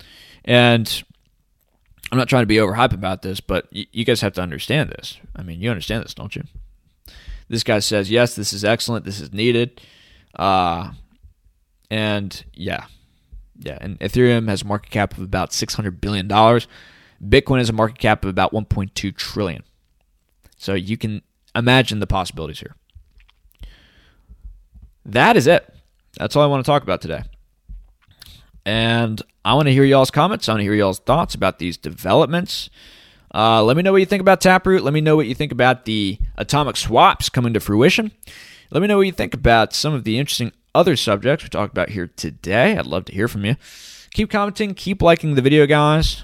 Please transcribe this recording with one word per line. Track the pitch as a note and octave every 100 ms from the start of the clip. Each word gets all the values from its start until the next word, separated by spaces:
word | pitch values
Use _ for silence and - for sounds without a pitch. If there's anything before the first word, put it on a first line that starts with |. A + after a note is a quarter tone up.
| - - - -
And | - B2 A#2+ A#2 G#2+ - - _ _ _ _ _ _ _ _ _ -
I'm | B2+
not | A#2+
trying | C3
to | G#2+
be | G#2+
overhyped | G#2 A2 B2
about | F#2 F#2+ F#2
this, | F#2 G2
but | - F#2 -
y-, | G2 -
you | A2
guys | A2+ A#2
have | G#2
to | F2+
understand | F2 D2+ - C#3+ A2
this. | - - - - -
I |
mean, | F2+ E2
you | A2+
understand | F#2+ - A2
this, | -
don't | - G#2 -
you? | - - - _ _ _ _ - - - -
This | A2+
guy | - G#2+
says, | - G#2 G2
"Yes, | A#2 A#2+ -
this | G2
is | G2+
excellent. | G#2 A#2 - A2+ -
This | G2+
is | -
needed." | G2+ A#2+ A#2 A#2+ - - _ _ _ _ -
Uh, | F#2+ F#2+ F2 E2+ F2 - - _ - _ _ _ _ _ _
and | G#2+ G#2+ G#2 G2 - -
yeah. | - F#2 - - _ _ _ _ - - -
Yeah, | D2 C2
and | D#2+ E2
Ethereum | G2+ B2 B2 A#2 A2
has | G2
a | G#2
market | G2+ -
cap | G#2+ G2 -
of |
about | F#2+ F#2+ E2+
six | - G#2+
hundred | - G#2 F2+
billion | G2+ G#2 G2
dollars. | G#2 A2 A#2+ - - - _ _ _
Bitcoin | G2+ C3 - C3
has | A2+
a |
market | A2 A2 B2
cap | A2 G#2
of | G2
about | F#2+ F#2
one | G#2+ G#2
point | G2+ F#2+ -
two | G2
trillion. | - - A2+ F#2+ C#2 - _ _ _ _ _ _ _ _ _
So | -
you | F#2+ F#2+ A2+
can | A2 G#2+ - _ _ B2
imagine | A#2 B2+ A#2 G#2+
the | F#2
possibilities | G2 F2 E2 D2+ D2
here. | - - _ - _ _ _ _ _ _ - - _ _ _ _ _ - - - _ - - _ -
That | A#2 F3+ F#3
is | C3
it. | F3 - - _ _ _ -
That's | G2 D3
all |
I | D3
want | C#3 B2+
to |
talk | D3
about | F#2+ F2
today. | D#2 E2 - - _ _ - - - _ _ _ - - _ - G2
And | A2 A2+ A#2 A#2 G#2+ - _
I | G#2 C#3
want | D3
to |
hear | C3
y'all's | C#3 C3+ C3
comments. | D3 F3+ - -
I |
want | A2
to |
hear | G2+
y'all's | G#2 G2 F#2
thoughts | - C#3+ - G#2+
about | F#2+ -
these | F2 D#2+
developments. | D2+ F2+ F2+ B2+ C#3 E3+ F#3+ - - _ - - _ _ _
Uh, | - A2 A2+
let | A2 D#3
me |
know | F#3+
what | F#3+
you | F#3
think | G3+
about | F#3+ F#3
Taproot. | F#3 F#3 F#3+ F#3
Let | C3
me | D#3
know | D#3 D#3
what | A#2
you | B2
think | D3
about | B2 B2+ B2 A2+
the | G#2+ G2 G#2 - -
atomic | G#2+ C#3+ C#3 G2
swaps | - A#2+ F#3 - -
coming | B2+ A#2+
to | G#2+
fruition. | - G#2 D#3 A#3 G#3+ - - - - - _
Let | D3+
me | G#3
know | G3+
what | G3
you |
think | E3 -
about | A2+ A#2+ A2+ G#2+
some | - D3+
of | C#3
the | G#2+ A2+
interesting | D3 - A2+ - _
other | D3 F3 B2
subjects | A2+ G2+ B2 D#3+
we | -
talked | - G#2
about | F#2+ F2
here | G#2 F2
today. | - E2 - F2 G#2 F#3 G3+
I'd | B1+
love | E2+ -
to |
hear | F#2+ A#2
from | G#2+ G2+
you. | C#3+ - - - - -
Keep | - G#3+
commenting, | G#3 G3+ F#3+ G#3
keep | F#3 F#3+ G3+
liking | E3+ E3+ D#3 C#3
the |
video, | C3 D3+ C#3+
guys. | D3+ D3 D#3 D#3 -